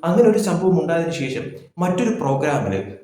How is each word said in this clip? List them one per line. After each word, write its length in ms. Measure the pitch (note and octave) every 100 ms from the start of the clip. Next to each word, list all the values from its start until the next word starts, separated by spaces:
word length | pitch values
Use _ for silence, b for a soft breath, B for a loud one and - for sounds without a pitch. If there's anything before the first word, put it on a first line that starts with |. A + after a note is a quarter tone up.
| E3
അങ്ങനെ 180 | F#3+ A#3
ഒരു 100 | G#3 F#3+
സംഭവം 280 | E3+ F#3 E3+
ഉണ്ടായതിനു 340 | E3+ E3 E3 C#3
ശേഷം 240 | C3+ B2 - - B -
മറ്റൊരു 300 | F3+ F3 A3+ A3+
പ്രോഗ്രാമിൽ 560 | C3+ C3+ D3 C#3 G2+ F#2+ G2+ G2+